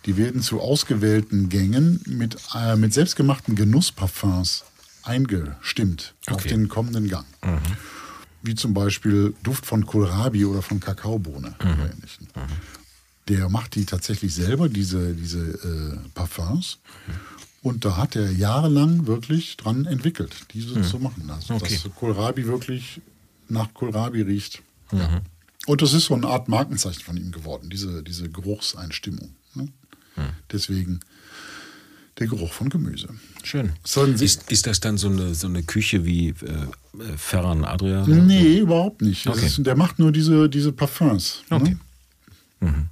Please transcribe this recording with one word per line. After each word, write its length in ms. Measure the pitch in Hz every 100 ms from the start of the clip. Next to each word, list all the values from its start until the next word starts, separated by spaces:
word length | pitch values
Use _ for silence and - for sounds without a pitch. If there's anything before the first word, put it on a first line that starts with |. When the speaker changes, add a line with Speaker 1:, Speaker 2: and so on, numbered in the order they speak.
Speaker 1:
die 100 | -
werden 260 | 95 120 127
zu 200 | - 110
ausgewählten 880 | - 147 - 113 107 107 107 101 95
Gängen 520 | 98 95 123 165 175
mit, 320 | - 127 113 - -
äh, 200 | 117 117 110
mit 160 | 110
selbstgemachten 600 | 131 180 - 139 135 -
Genussparfums 1080 | 101 107 131 180 - 95 - 101 90 90 - - _ - -
eingestimmt 1080 | - 123 131 95 73 71 - - 104 80 - _ -
auf 80 | 101
Speaker 2:
Okay. 120 | 87
Speaker 1:
den 200 | 110 101
kommenden 400 | 110 120 117 104
Gang. 160 | 90 69 -
Speaker 2:
Mhm. 140 | 92 80 78 104 - - - - - -
Speaker 1:
Wie 140 | 113
zum 180 | 110 123
Beispiel 600 | 98 101 - 110 101 104 -
Duft 220 | - 135
von 200 | - 107
Kohlrabi 600 | 98 107 98 95 127 107
oder 160 | 101 98
von 180 | - 104
Kakaobohne 760 | - 98 - 113 82 69 67 -
Speaker 2:
Mhm. 100 | 95
Speaker 1:
oder 180 | 78 73
ähnlichen. 360 | - - - 78
Speaker 2:
Mhm. 60 | - 67 78 - - - _ _ _ -
Speaker 1:
Der 220 | 98 92
macht 260 | 101 117
die 100 | 107
tatsächlich 480 | 98 90 - 101 98
selber, 360 | 80 90 135 165
diese, 440 | 101 95 92 87
diese, 260 | 85 85 85 82 80 87 80 76 71
äh, 40 | 71
Parfums. 640 | - 85 - 85 151 - - - - -
Speaker 2:
Mhm. 60 | 87 - - - _
Speaker 1:
Und 220 | 127 117
da 120 | 104 90
hat 180 | 135
er 160 | 113 101
jahrelang 760 | 92 104 127 160 143 151 170 143
wirklich 500 | 117 120 160 - -
dran 280 | 110 123
entwickelt, 500 | 156 131 165 - 80 - -
diese 260 | 110 117 120
Speaker 2:
Mhm. 40 |
Speaker 1:
zu 160 | 87 95
machen. 300 | 131 98 76
Also, 260 | 76 -
Speaker 2:
Okay. 240 | 113 90 98
Speaker 1:
dass 100 | 101
Kohlrabi 500 | - 120 98 113 127 117
wirklich 540 | 123 120 127 - - - _ _ _ -
nach 240 | 110 107
Kohlrabi 480 | - 123 107 117 120
riecht. 400 | 98 101 - - _ _ _
Speaker 2:
Mhm. 80 | 98
Speaker 1:
Ja. 220 | 85 87 - _ _ _
Und 160 | - 147
das 120 | 151
ist 120 | 156
so 80 | -
eine 120 | 127 120
Art 200 | 123 123
Markenzeichen 540 | 110 151 110 98 85
von 140 | - 87
ihm 140 | 90
geworden, 380 | 82 78 73 78
diese, 340 | 98 98 85
diese 260 | 76 87 85
Geruchseinstimmung, 1080 | 82 92 104 - - 87 - 101 - - - _
ne? 80 | 135 139 - _ - _
Speaker 2:
Mhm. 60 | - 71 78 -
Speaker 1:
Deswegen 480 | 101 - 95 90 87 - - - - - - - - - - _ -
der 100 | 110
Geruch 240 | 113 82
von 160 | - 139
Gemüse. 400 | 170 139 - - 110 - -
Speaker 2:
Schön. 280 | - 143 107 78
Speaker 1:
Sollen 320 | - 139 139 117
Sie 80 |
Speaker 2:
Ist, 260 | 123 - -
ist 140 | - 120
das 140 | 101
dann 160 | 110 104
so 100 | 101
eine, 260 | 95 90
so 120 | 80 92
eine 160 | 87
Küche 400 | 80 107 107 104
wie, 260 | 85 87 82
äh, 60 | 73 - 78 71 - _ 98 113
Ferran 480 | 76 - 92 90 80
Adria? 420 | 76 92 95 95
Speaker 1:
Nee, 520 | 98 160 180 190 160 180
überhaupt 420 | 190 165 196 -
nicht. 240 | 107 92
Das 120 | - 113
Speaker 2:
Okay. 80 |
Speaker 1:
ist, 200 | 120 -
der 100 | 131 131
macht 220 | 175 -
nur 120 | 160
diese, 380 | 151 156 156 151
diese 240 | 143 147
Parfums, 720 | 143 143 - 160 98 - - -
ne? 60 | 165
Speaker 2:
Okay. 200 | 151 180 - _ _ _ _ _ _ _
Mhm. 280 | 87 73 78